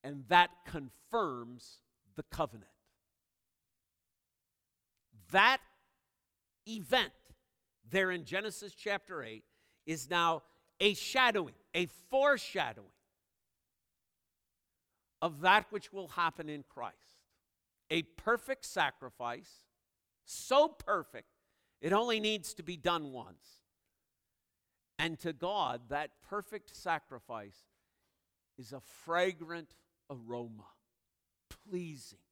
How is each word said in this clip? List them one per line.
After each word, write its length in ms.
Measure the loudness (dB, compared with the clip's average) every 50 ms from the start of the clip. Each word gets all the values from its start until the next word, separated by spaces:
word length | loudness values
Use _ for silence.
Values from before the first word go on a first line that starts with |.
And 260 | -10 -10 -10 -10 -2 6
that 360 | 8 8 8 6 2 -14 -16
confirms 1160 | -8 -8 -8 -8 -8 -16 -20 _ _ 0 0 0 0 -2 -6 -8 -12 -14 -18 -20 -20 -20 _ _ _ _ _ _ _ _
the 80 | -12
covenant. 480 | -12 _ -4 -4 -4 -4 -4 -16 -20 _ _ _ _ _ _ _ _ _ _ _ _ _ _ _ _ _ _ _ _ _ _ _ _ _ _ _ _ _ _ _ _ _ _ _ _ _ _ _ _ _ _ _ _ _ _ _ _ _ _ -20 -14 _
That 320 | 6 8 8 8 6 4 -2 _ _ _ _ _ _ _ _ _ _ _ _ _ _ _ _ _ _ _ _
event 480 | -12 -10 -10 -2 4 4 4 4 2 -4 _ _ _ -20 _ _ _ _ _ _ _ _ _
there 280 | _ -2 2 2 2 2
in 140 | 0 -4 -6
Genesis 500 | -4 -4 -4 -4 -4 -8 -8 -14 -16 -16
chapter 480 | -8 -4 -2 -2 -2 _ -8 -10 -10
eight 220 | -10 -10 -12 -14 -16 _ _ _ _ _ _ _ _
is 220 | -6 -6 -6 -4 0
now 360 | 2 4 4 4 4 2 -2 _ _ _ _ _ _ _
a 160 | 4 4 4
shadowing, 600 | 2 -6 0 2 4 4 6 4 2 -2 -2 -8 _ _ _ -2
a 120 | -2 -2
foreshadowing 1080 | -2 -6 -20 -10 _ 2 4 4 4 4 2 0 -6 -4 -2 -2 -2 -4 -10 -18 -20 _ _ _ _ _ _ _ _ _ _ _ _ _ _ _ _ _ _ _ _ _ _ _ _ _ _ _ _ _ _ _ _ _ _ _ _ _ _ _ _ _ _ _ _ _ _
of 200 | -4 -4 -2 2
that 300 | 4 6 6 6 4 0
which 220 | -10 -10 -10 -10
will 160 | -12 -12 -12 -8
happen 400 | -4 0 0 0 0 -2 -10 -8
in 140 | -8 -10
Christ. 640 | -12 _ -12 -10 -10 -10 -10 _ _ _ _ _ _ _ _ _ _ _ _ _ _ _ _ _ _ _
A 140 | -2 -2 -2
perfect 600 | -4 _ -8 -2 -2 -2 -2 -2 -6 -8 -8 -8
sacrifice, 1040 | -8 0 0 0 0 0 _ -18 -18 -12 _ -6 -6 -6 -6 -12 -18 -20 -20 _ _ _ _ _ _ _ _ _ _ _ _ _
so 440 | -16 -14 -14 -2 4 6 6 6 6
perfect, 680 | 2 _ -4 -2 -2 -2 -2 -6 -16 -20 -20 _ _ _ _ _ _ _ _ _ _ _
it 120 | 0 2
only 280 | 2 4 4 2 0 2
needs 340 | 2 0 0 0 -4 -10 -12
to 80 | -12
be 140 | -10 -10 -10
done 360 | -2 0 0 0 0 -2 -6
once. 520 | -10 -12 -14 -16 -20 _ _ -20 -20 _ _ _ _ _ _ _ _ _ _ _ _ _ _ _ _ _ _ _ _ _ _ _ _ _ _ _ _
And 220 | -4 -4 -4 -4 -4
to 120 | -6 -8
God, 560 | -6 -4 -4 -2 0 0 0 -2 -2 -6 -8 -6
that 340 | -6 -6 -6 -6 _ _
perfect 520 | _ -10 -10 -8 -8 -8 -14 -14 _ -16 -20
sacrifice 920 | -10 -4 -4 -4 -4 _ _ -20 -20 _ -12 -12 -12 -12 -14 -20 _ _ _ _ _ _ _ _ _ _ _ _ _ _ _ _ _ _ _ _
is 160 | -20 -18 -16
a 80 | -16 -18
fragrant 960 | -18 -20 -20 -20 -6 0 2 4 4 2 0 -4 -10 -10 -10 -12 -12 _ -20 _ _ _ _ _ _ _
aroma, 640 | -14 -14 -10 -8 -8 -8 -8 -10 -12 -18 -20 -20 _ _ _ _ _ _ _ _ _ _ _ _ _ _ _ _
pleasing. 720 | -20 _ _ -8 -6 -6 -6 -8 -12 -14 -16 -20 -20 _ _ _